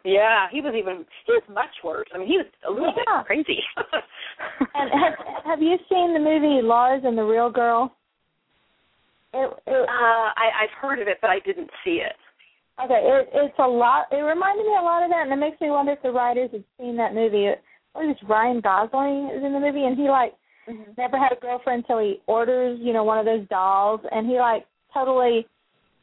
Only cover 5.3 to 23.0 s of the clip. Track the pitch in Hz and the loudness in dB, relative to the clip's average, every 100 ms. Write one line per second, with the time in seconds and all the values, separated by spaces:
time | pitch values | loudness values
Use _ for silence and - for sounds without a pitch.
5.3 | - 302 320 311 359 - 370 349 320 302 | -10 -4 0 2 0 0 0 2 2 2
6.3 | 311 302 277 226 233 247 269 254 226 214 | 2 2 2 4 4 4 2 0 0 2
7.3 | 226 240 233 240 233 262 - _ _ _ | 2 2 2 2 2 0 -6 _ _ _
8.3 | _ _ _ _ _ _ _ _ _ _ | _ _ _ _ _ _ _ _ _ _
9.3 | 254 262 - - 262 254 247 233 226 220 | -4 -4 -4 -2 0 0 2 2 4 0
10.3 | - 226 214 214 - 277 277 202 185 220 | 0 0 0 -4 -4 -6 -4 -4 -2 0
11.3 | 190 190 180 165 - 190 170 - - _ | 0 -2 -8 -10 -10 -4 -4 -4 -10 _
12.3 | _ _ _ _ - 254 240 - 269 262 | _ _ _ _ -8 0 2 4 4 2
13.3 | - 285 - 262 240 240 285 - 277 302 | 0 0 2 2 4 4 4 0 -2 -2
14.3 | 330 381 403 427 415 339 339 349 339 285 | 0 0 0 0 0 2 2 2 0 0
15.3 | 277 294 302 311 294 277 285 254 247 240 | -2 -2 -2 -2 0 0 -2 -2 0 0
16.3 | 240 254 214 202 - 247 233 226 214 226 | 0 -2 -6 -14 -14 -8 -4 -2 0 0
17.3 | 208 202 - _ _ _ - 311 269 202 | 2 0 -2 _ _ _ -6 -4 -4 0
18.3 | 214 233 240 208 190 220 262 277 277 277 | 2 2 0 2 2 0 -2 -2 -2 -6
19.3 | - 277 277 285 285 262 262 285 269 233 | -6 -4 -2 -2 -2 -2 0 2 2 0
20.3 | - _ _ - 226 208 220 247 262 269 | -4 _ _ -18 -18 -14 -8 -4 0 0
21.3 | 247 247 247 254 240 240 233 208 - - | 0 -4 -6 -4 -4 -2 0 0 -2 -2
22.3 | 220 233 254 254 240 240 226 | 0 2 0 0 -2 -2 0